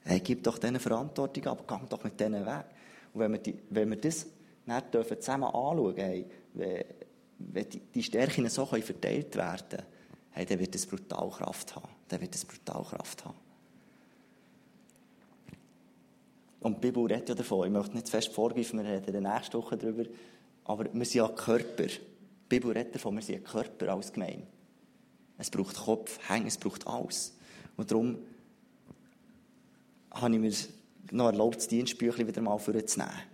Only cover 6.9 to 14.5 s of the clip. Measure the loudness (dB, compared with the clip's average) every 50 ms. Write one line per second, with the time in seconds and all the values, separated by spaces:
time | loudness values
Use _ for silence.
6.9 | -8 -18 -18 -20 -20 -20 _ _ _ -14 -14 -6 -4 -4 -4 -4 -8 -12 -14 -2
7.9 | -2 -2 0 2 4 4 4 4 4 2 2 2 2 0 0 0 0 -2 0 -2
8.9 | -6 -2 0 0 0 0 -2 -2 -2 -2 0 0 -4 -6 -8 -10 -10 -10 -10 -12
9.9 | -20 -20 -20 -20 -20 -20 _ _ -6 -6 0 0 2 2 2 -2 -2 -4 -4 -4
10.9 | -6 -8 -6 -6 -4 -4 -4 -4 -4 -6 -6 -6 -6 -8 -10 -10 -12 -12 -14 -14
11.9 | -18 -20 -8 -6 -4 -4 -4 -6 -6 -8 -8 -8 -14 -12 -10 -6 -6 -6 -6 -6
12.9 | -8 -8 -8 -10 -10 -12 -12 -14 -14 -14 -18 -20 -20 _ -20 _ -20 -20 -20 -20
13.9 | -20 -20 -20 -20 -20 -20 -20 _ -20 -20 -20 _